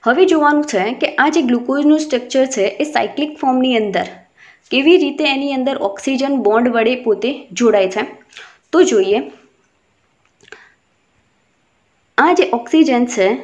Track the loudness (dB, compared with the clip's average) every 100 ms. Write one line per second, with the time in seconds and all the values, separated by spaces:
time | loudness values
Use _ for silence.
0 | 0 2 4 4 2 2 0 -2 -4 -4
1 | -4 0 0 2 0 -2 0 0 2 2
2 | 2 -4 -2 -2 0 0 -2 -2 -4 -2
3 | -4 -4 -6 -4 -2 0 0 0 -2 -4
4 | -6 -12 _ _ -20 _ _ 0 4 4
5 | 2 -2 -2 0 -2 -2 -4 -2 -6 -6
6 | -4 -2 -2 0 2 2 2 2 0 0
7 | -2 -2 -2 -6 -12 -2 2 2 0 -2
8 | -8 -12 _ -20 -20 _ _ 2 4 2
9 | 0 -2 -4 -16 _ _ _ _ _ _
10 | _ _ _ _ _ -20 -20 _ _ _
11 | _ _ _ _ _ _ _ _ _ _
12 | _ 0 2 2 0 -2 0 2 2 2
13 | -2 0 -2 -2